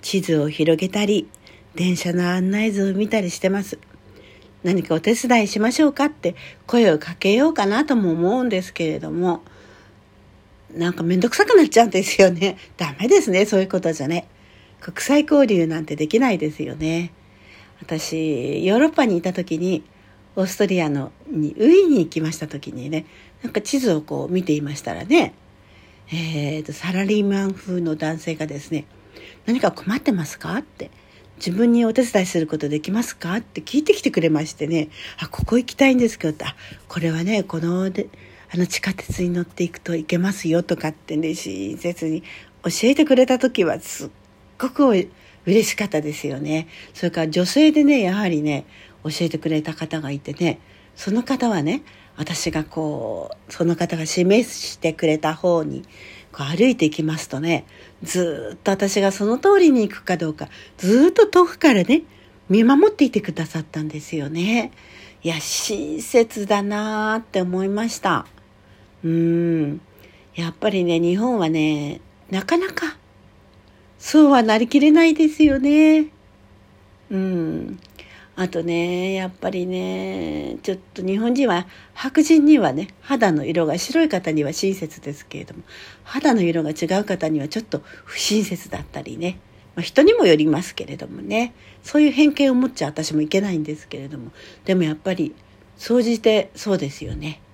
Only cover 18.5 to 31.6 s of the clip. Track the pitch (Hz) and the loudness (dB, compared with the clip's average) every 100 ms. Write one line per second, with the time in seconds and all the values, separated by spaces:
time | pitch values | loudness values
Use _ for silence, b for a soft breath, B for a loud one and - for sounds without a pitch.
18.5 | 143 180 214 311 320 254 175 185 185 180 | -2 0 4 2 2 2 2 -2 -6 -6
19.5 | 160 180 170 - b b b _ - 185 | -4 -2 -4 -6 b b b _ -4 -4
20.5 | - 202 185 156 143 135 _ - 254 151 | 0 0 0 0 -2 -6 _ -10 -4 -4
21.5 | - 233 359 381 277 160 - 156 165 147 | 2 6 6 6 4 2 -2 -4 -6 -10
22.5 | 143 - - 143 156 151 b b b 240 | -10 -12 -12 -6 -6 -8 b b b -6
23.5 | 220 208 277 254 160 151 143 139 180 180 | -6 -2 -2 0 0 -2 -8 -2 -4 0
24.5 | 151 147 147 - - 180 320 - - _ | -2 -2 -8 -8 -8 0 2 2 -4 _
25.5 | _ b b b b b 160 165 160 147 | _ b b b b b -8 -6 -6 -4
26.5 | 156 156 151 170 185 196 214 202 196 196 | -6 -8 -10 -6 -4 0 0 0 0 -2
27.5 | 190 - 180 170 156 156 160 160 156 156 | -6 -6 -4 -4 -4 -6 -6 -8 -8 -8
28.5 | 143 - 156 151 - B B B B - | -10 -8 -8 -8 -20 B B B B -4
29.5 | 247 208 - - 240 - 202 156 - 160 | 0 0 -2 -6 -2 0 -2 -4 -10 -8
30.5 | 190 302 _ - b b b b - - | -8 -8 _ -18 b b b b -10 -6
31.5 | 180 | 0